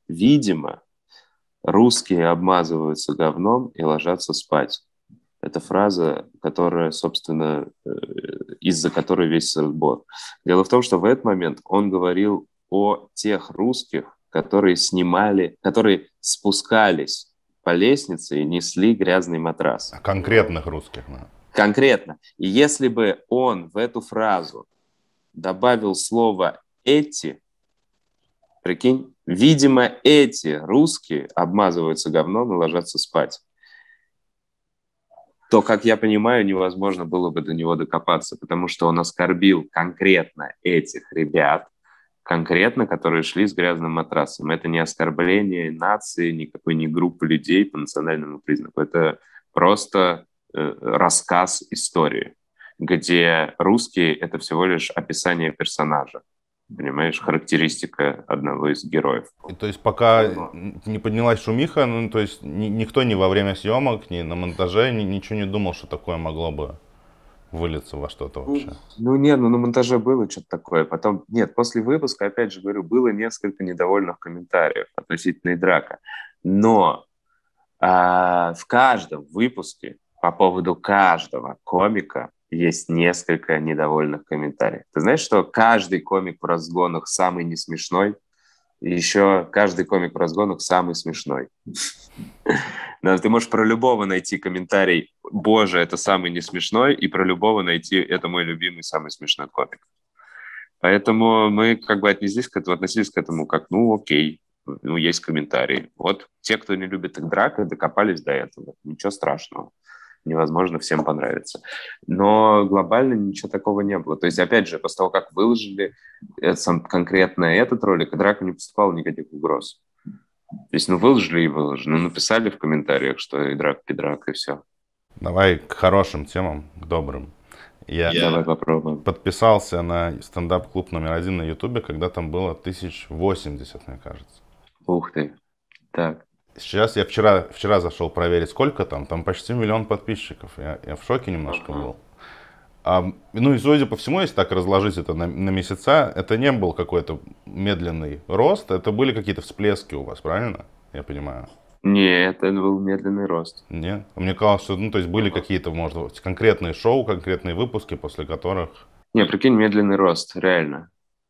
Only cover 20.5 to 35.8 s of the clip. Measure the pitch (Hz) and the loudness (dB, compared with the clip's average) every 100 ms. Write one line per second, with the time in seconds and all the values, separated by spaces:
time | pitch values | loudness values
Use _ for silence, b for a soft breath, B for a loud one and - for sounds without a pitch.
20.5 | 80 85 76 - - - 67 - _ _ | -2 -6 -10 -12 -18 -16 -18 -18 _ _
21.5 | - 104 104 135 107 - - b - 95 | 2 2 4 4 4 -2 -20 b -8 -2
22.5 | 117 147 147 127 113 104 - - 123 127 | 4 2 2 -2 2 0 -2 -2 0 0
23.5 | 95 82 98 120 117 - 110 110 92 80 | -2 -6 -6 -4 -6 -6 -2 0 0 -4
24.5 | 57 - _ _ _ _ _ _ - 92 | -16 -20 _ _ _ _ _ _ -10 -8
25.5 | 92 123 117 104 92 - 113 113 92 82 | 0 2 2 0 -4 -2 2 2 2 -2
26.5 | - _ _ 123 151 147 - 73 - _ | -2 _ _ 2 2 2 -6 -10 -12 _
27.5 | _ _ _ _ _ _ _ _ _ _ | _ _ _ _ _ _ _ _ _ _
28.5 | _ 92 87 127 131 - _ - 90 143 | _ -6 0 2 0 -2 _ -6 4 6
29.5 | 147 139 131 123 - 135 151 127 - 78 | 6 6 6 4 4 6 8 6 2 -4
30.5 | 76 80 127 165 - - 76 69 85 87 | -4 2 2 4 0 -6 -6 -4 -2 0
31.5 | 101 95 85 80 78 82 80 80 107 123 | 2 2 2 -2 -2 0 0 0 -2 -2
32.5 | 87 82 85 - - - - - - _ | 0 0 0 -4 -6 -2 -2 -2 -6 _
33.5 | _ b b b b b _ _ _ _ | _ b b b b b _ _ _ _
34.5 | _ _ _ _ _ _ - _ _ - | _ _ _ _ _ _ -20 _ _ 2
35.5 | 113 - 104 | 2 4 2